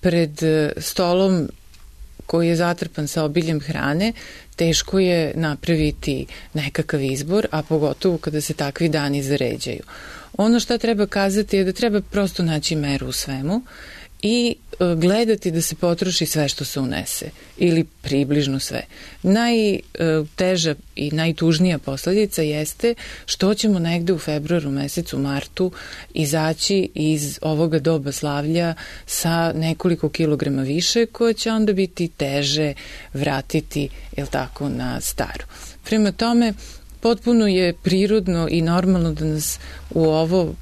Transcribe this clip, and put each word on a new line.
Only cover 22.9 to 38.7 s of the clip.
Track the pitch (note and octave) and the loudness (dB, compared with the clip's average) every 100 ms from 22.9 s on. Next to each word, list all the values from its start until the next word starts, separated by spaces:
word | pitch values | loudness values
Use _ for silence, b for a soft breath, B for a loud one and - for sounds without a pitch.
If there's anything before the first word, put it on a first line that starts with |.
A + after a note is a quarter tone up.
| A#3 B B B | -2 B B B
što | - F#3+ | 0 2
ćemo | G#3 A3 F#3+ | 2 2 2
negde | E3 E3+ E3+ | 2 0 0
u | F3 | 0
februaru | D#3 D3+ D3+ F3 D3 | 0 -4 0 0 0
mesecu, | C#3 C#3+ - E3 C3+ | -2 -2 -4 -4 -4
martu | C#3 C#3 - - F#3 B B B B | -2 -2 -6 -4 -4 B B B B
izaći | - D3+ D#3+ D#3 D#3+ - G3 F#3 | -2 0 2 0 -2 0 0 0
iz | - D#3 D#3 D3 C#3 | 0 0 0 -2 -4
ovoga | D#3 D#3 E3 D#3+ | -2 2 2 2
doba | C#3 D#3+ C#3 | 2 0 -2
slavlja | C3+ D3 C#3+ D3 E3 E3+ E3 B B - | -4 -4 -2 0 0 0 -4 B B -8
sa | - E3+ E3 E3 | -4 0 2 2
nekoliko | D#3+ D#3+ D#3+ - E3 D3+ | 2 -2 0 0 0 -2
kilograma | - D#3+ D3 - C#3 | 0 0 2 0 -2
više | C3+ D3+ E3+ A#3 A3+ | 0 -2 0 0 0
koje | - A#3 | 2 0
će | A3 A3+ | 0 -2
onda | A3 G#3+ | 0 2
biti | F#3+ F#3 - E3+ | 2 0 0 -4
teže | - C#3 C#3 C#3+ D3 D3+ C#3 B B B | -2 -2 -2 -2 0 -2 -4 B B B
vratiti, | C#3 D3 C3+ - D#3+ D3+ D3+ C#3 B B - | -4 -2 -2 -2 -2 -2 -4 -6 B B -10
jel | C#3 | -6
tako, | C#3 B2+ - C#3+ | -4 -6 -6 -6
na | B2 B2+ B2 | -4 -4 -4
staro. | - - G2+ - - B B B | -6 -4 -6 -6 -14 B B B
Prema | - A3 G#3 | -2 2 2
tome, | F#3+ A#3 A#3 A#3 G3+ B B B - | 2 2 4 2 0 B B B -2
potpuno | A3+ A3+ - A#3+ G#3+ | 0 2 4 4 6
je | F#3 F3+ | 4 2
prirodno | F3 - F#3 G3+ G#3+ F#3 E3+ D#3+ | 2 2 2 4 2 2 0 2
i | E3+ | 2
normalno | E3 | 2